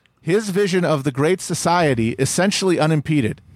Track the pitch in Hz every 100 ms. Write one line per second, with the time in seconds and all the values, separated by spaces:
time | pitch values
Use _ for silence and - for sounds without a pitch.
0 | _ _ - 196 214 185 202 185 170 151
1 | 135 131 151 185 - 175 175 175 160 123
2 | 113 120 135 - 190 - 190 170 156 160
3 | 147 151 110 - -